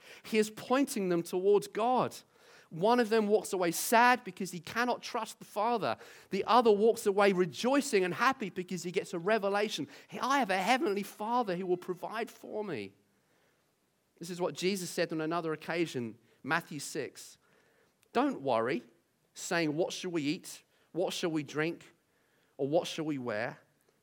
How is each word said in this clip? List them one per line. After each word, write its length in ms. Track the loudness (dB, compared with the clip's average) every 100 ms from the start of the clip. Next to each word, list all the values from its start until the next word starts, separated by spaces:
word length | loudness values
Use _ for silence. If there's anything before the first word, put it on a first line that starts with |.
| -20 -20
He 140 | -2 2
is 120 | 2
pointing 580 | -2 0 2 2 0 0
them 160 | 0
towards 440 | 0 0 4 4 2
God. 460 | -2 0 2 0 -4 _ _ -20 -20 -14
One 280 | 0 4 4
of 100 | 4
them 180 | 2 4
walks 260 | 2 2
away 180 | 0 0
sad 540 | 0 4 6 6 4 -2
because 260 | -8 -8
he 80 | -8
cannot 420 | -8 -2 -2 -2
trust 380 | -4 -8 -8 -12
the 60 | -10
Father. 500 | -2 0 0 -2 -4 -8 -20 -6
The 120 | -4 4
other 260 | 6 8
walks 340 | 6 4 2 0
away 260 | 4 4
rejoicing 720 | 4 0 0 2 2 2 0
and 100 | 0
happy 360 | 2 0 0 -6
because 340 | -6 -6 -6
he 80 | -4
gets 220 | -6 -6
a 60 | -4
revelation. 680 | 0 2 2 0 -2 -4 -8 -10 -14
"Hey, 100 | -6
I 180 | 0 0
have 100 | 2
a 80 | 0
heavenly 460 | 2 2 2 -2
Father 520 | -4 -8 -2 -2 0 -2
who 100 | -2
will 100 | -2
provide 520 | -2 -8 -8 -8 -8
for 360 | -10 -10 -8 -6
me." 260 | -6 -8 _ _ _ _ _ _ _ _ _ _ _ _ -18
This 100 | -12
is 120 | -4
what 140 | -4 -2
Jesus 340 | -2 -2 -4
said 240 | -4 -2
on 80 | -2
another 320 | -2 -2 -4
occasion, 640 | -6 -6 -4 -2 -4 -8 -12 _ _
Matthew 380 | -2 -2 -2 -12
six. 580 | -10 -8 -8 -12 -20 -20 _ _ _ _ _ _ _
"Don't 300 | 0 0 0
worry, 420 | 0 0 0 -2 -6 _ _ _ _ -14
saying, 400 | -4 0 0 0
'What 180 | -2
shall 180 | -4 -4
we 120 | -2
eat? 400 | -2 -4 -8 -18 _ _ _
What 200 | -4 -2
shall 180 | -2 -2
we 120 | -2
drink? 500 | -4 -4 -4 -4 -14 _ _ _ _ _ _ -6
Or 100 | 0
what 200 | 0 -2
shall 180 | -6 -4
we 140 | -4
wear?' 400 | -4 -4 -4 -8 _ _ _ _